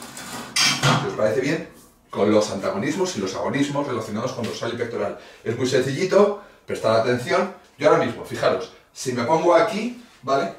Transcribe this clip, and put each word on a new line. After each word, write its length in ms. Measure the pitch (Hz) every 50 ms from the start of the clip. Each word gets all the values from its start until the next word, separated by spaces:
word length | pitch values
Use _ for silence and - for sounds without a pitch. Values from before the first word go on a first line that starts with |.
| - - - - - - - - - - -
si 520 | - - - - - 131 139 151 - - 98
os 60 | 92
parece 260 | - 107 110 120 127
bien, 280 | 135 147 160 180 - - - - - - _ _ _ _
con 220 | - - 101 107
los 200 | 104 104 107 -
antagonismos 640 | 98 98 - 98 - 101 113 151 - 190 185 180 -
y 40 | -
los 140 | 95 92 -
agonismos 520 | - - 104 117 139 139 143 139 143 139
relacionados 460 | 131 123 113 107 104 104 107 120 127
con 120 | - 123 113
dorsal 280 | 95 - - - 117
y 60 | 120 -
pectoral. 400 | 120 - 110 107 101 98 - - - - - - -
Es 140 | - 123 135
muy 80 | 131
sencillito, 760 | 127 135 127 131 139 135 160 190 185 180 196 202 202 - - - - - _ _
prestad 360 | - 98 - - 113 110 113
atención. 520 | 113 123 123 120 120 - - 185 202 196 - - - _ _
Yo 140 | - 143 156
ahora 120 | 165 -
mismo, 220 | 127 120 117 - -
fijaros, 480 | - 110 - 135 - - - - - - - _ _
si 200 | _ - - 131
me 120 | 120 120 -
pongo 300 | 151 165 160 165 175 180
aquí, 480 | - 135 - 185 214 233 247 - - - - - _
¿vale? 320 | - - - - 98 98 -